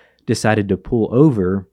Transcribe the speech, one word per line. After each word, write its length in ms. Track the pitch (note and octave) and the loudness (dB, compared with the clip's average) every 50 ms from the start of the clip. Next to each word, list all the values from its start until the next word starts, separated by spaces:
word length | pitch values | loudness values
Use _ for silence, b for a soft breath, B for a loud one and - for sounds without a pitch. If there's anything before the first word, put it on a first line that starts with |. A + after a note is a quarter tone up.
| b b b b _ | b b b b _
decided 420 | - A#2 - - A2 G#2+ G#2+ G2+ G2 | -4 -4 -2 0 0 0 0 0 -2
to 80 | F#2+ | -4
pull 360 | F#2 - - B2 A#2 G#2 - - | -4 -4 -4 -2 -2 -2 0 2
over, 560 | B2 D#3 D#3+ B2 G#2 F#2 F2+ F#2+ G2 F#2+ - | 2 4 4 2 0 -2 -2 -2 -4 -6 -10